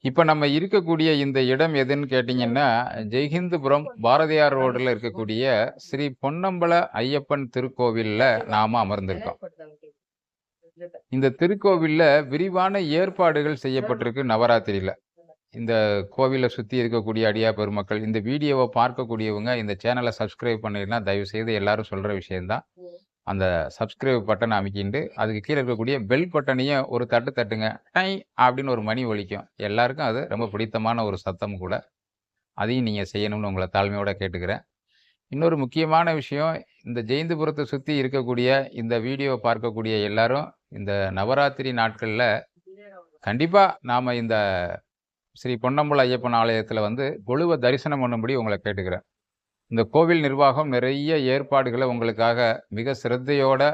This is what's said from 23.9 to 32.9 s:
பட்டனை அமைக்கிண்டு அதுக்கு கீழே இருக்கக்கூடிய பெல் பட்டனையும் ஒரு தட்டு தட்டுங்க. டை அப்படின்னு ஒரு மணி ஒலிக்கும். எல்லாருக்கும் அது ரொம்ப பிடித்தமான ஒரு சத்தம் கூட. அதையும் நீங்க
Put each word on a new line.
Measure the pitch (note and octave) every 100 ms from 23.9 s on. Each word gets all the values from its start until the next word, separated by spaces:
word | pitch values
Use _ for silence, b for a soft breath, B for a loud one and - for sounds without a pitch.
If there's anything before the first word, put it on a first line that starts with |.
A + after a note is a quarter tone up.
| - C3+ B2+ G2+
பட்டனை | G#2 A2+ G#2+
அமைக்கிண்டு | G2 G2 G2 B2 D#3
அதுக்கு | - G#2+ G#2+
கீழே | G#2 D3+
இருக்கக்கூடிய | B2+ A2+ A2+ C#3 G2+
பெல் | C3 F3+
பட்டனையும் | D#3+ C#3 B2+ C3+ C#3 -
ஒரு | B2 B2
தட்டு | - C3
தட்டுங்க. | C3 A2 A2 A2 - _
டை | F3+ F#3+ F#3+ - -
அப்படின்னு | B2+ B2+ C3+
ஒரு | A#2+
மணி | G#2+ A#2
ஒலிக்கும். | B2 G#2+ F#2+ G2+ - _
எல்லாருக்கும் | G2+ G#2+ B2 C3+ B2
அது | A2+ D3
ரொம்ப | G#2 A#2
பிடித்தமான | G#2 A2+ A2+ A2 A#2
ஒரு | A2 F#2+
சத்தம் | - F2 G2+ G2
கூட. | F#2 F#2 - _ _ _ _ _ _ -
அதையும் | G#2+ C3
நீங்க | A#2